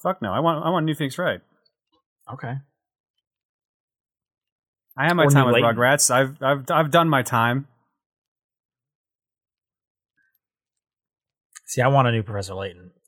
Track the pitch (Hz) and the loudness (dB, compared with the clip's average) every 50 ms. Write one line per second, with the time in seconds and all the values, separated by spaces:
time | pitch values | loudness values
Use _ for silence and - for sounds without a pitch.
0 | - 175 190 - - 101 92 120 156 165 165 147 165 165 185 170 156 160 151 147 | -6 -6 -6 -6 -6 -6 -4 -2 0 0 -2 -2 -2 -2 -2 -2 -2 -2 -2 -4
1 | 151 135 - - 180 160 101 - - _ _ _ _ _ _ _ _ _ _ _ | -4 -6 -6 -4 -4 -4 -4 -6 -8 _ _ _ _ _ _ _ _ _ _ _
2 | _ _ _ _ _ - 107 - - 117 127 135 139 _ _ _ _ _ _ _ | _ _ _ _ _ -18 -16 -14 -12 -10 -10 -12 -12 _ _ _ _ _ _ _
3 | _ _ _ _ _ _ _ _ _ _ _ _ _ _ _ _ _ _ _ _ | _ _ _ _ _ _ _ _ _ _ _ _ _ _ _ _ _ _ _ _
4 | _ _ _ _ _ _ _ _ _ _ _ _ _ _ _ _ _ _ _ 131 | _ _ _ _ _ _ _ _ _ _ _ _ _ _ _ _ _ _ _ -2
5 | 139 165 175 175 156 143 143 139 131 120 117 117 120 117 113 117 123 127 143 147 | -2 0 2 4 4 4 4 4 4 4 4 4 2 2 2 2 2 2 2 2
6 | - - 123 127 135 135 143 - 135 135 143 139 127 - 175 151 160 147 131 170 | 2 2 2 2 0 0 -2 -4 -2 -2 -2 -2 -2 -2 0 0 0 2 2 2
7 | 165 165 147 131 123 - 131 117 113 120 123 135 139 - _ _ _ _ _ _ | 2 4 2 0 0 0 0 0 0 2 0 -2 -4 -8 _ _ _ _ _ _
8 | _ _ _ _ _ _ _ _ _ _ _ _ _ _ _ _ _ _ _ _ | _ _ _ _ _ _ _ _ _ _ _ _ _ _ _ _ _ _ _ _
9 | _ _ _ _ _ _ _ _ _ _ _ _ _ _ _ _ _ _ _ _ | _ _ _ _ _ _ _ _ _ _ _ _ _ _ _ _ _ _ _ _
10 | _ _ _ 855 1077 1077 _ _ _ _ _ _ _ _ _ _ _ _ _ _ | _ _ _ _ _ _ _ _ _ _ _ _ _ _ _ _ _ _ _ _
11 | _ _ _ _ _ _ _ _ _ _ - - - - - 127 120 131 139 139 | _ _ _ _ _ _ _ _ _ _ -20 -20 -18 -8 -4 0 0 2 2 2
12 | 127 120 117 113 104 107 107 101 95 95 95 95 98 98 87 90 90 90 - _ | 2 2 0 -2 -4 -6 -8 -10 -8 -10 -10 -10 -10 -10 -12 -14 -20 -20 -20 _
13 | _ | _